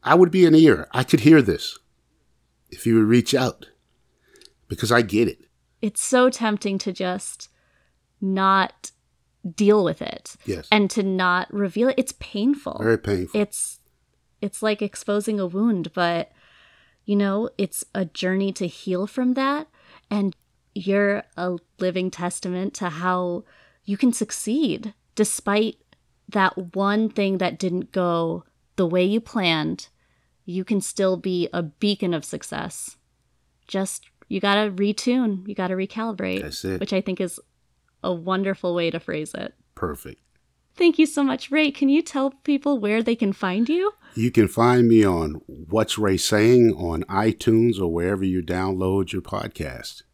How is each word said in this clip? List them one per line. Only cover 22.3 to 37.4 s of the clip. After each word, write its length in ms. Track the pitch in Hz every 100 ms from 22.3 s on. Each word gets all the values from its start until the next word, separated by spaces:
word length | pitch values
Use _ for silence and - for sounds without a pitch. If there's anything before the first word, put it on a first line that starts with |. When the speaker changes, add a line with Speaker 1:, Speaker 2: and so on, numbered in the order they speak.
| - 180 180 196 -
Speaker 2:
to 140 | 180
how 540 | 156 180 180 180 175 - _ _ _
you 140 | - 202
can 140 | 254
succceed 840 | 233 214 - - 262 285 156 220 - _
despite 640 | - 214 - - 202 220 - _ _ _ _ -
that 480 | 208 190 - 175 190
one 340 | 196 208 220
thing 280 | - 196 190
that 220 | 185 -
didn't 320 | 185 180 -
go 520 | 190 175 170 165 170 - _ _ -
the 120 | 175
way 160 | 180
you 180 | 180 220
planned. 680 | 226 233 180 160 156 165 - _ _ _ _ _ -
You 180 | 180
can 180 | 185 202
still 360 | - - 190 180
be 300 | 185 180 170
a 80 | 175
beacon 520 | 165 _ 208 202 185
of 120 | 165 -
success. 720 | - - - - - - - _ _ _ _ _ _ _
Just, 380 | 190 190 - _ _ _
you 120 | 196
gotta 320 | 202 202 214
retune, 760 | 185 202 208 - 254 233 190 196
you 60 |
gotta 220 | 202 185 190
recalibrate, 640 | 190 220 226 202 92 95
Speaker 1:
That's 240 | 147 - -
it. 140 | 92
Speaker 2:
which 140 | 196
I 80 | 190
think 200 | - 185
is 180 | 180 -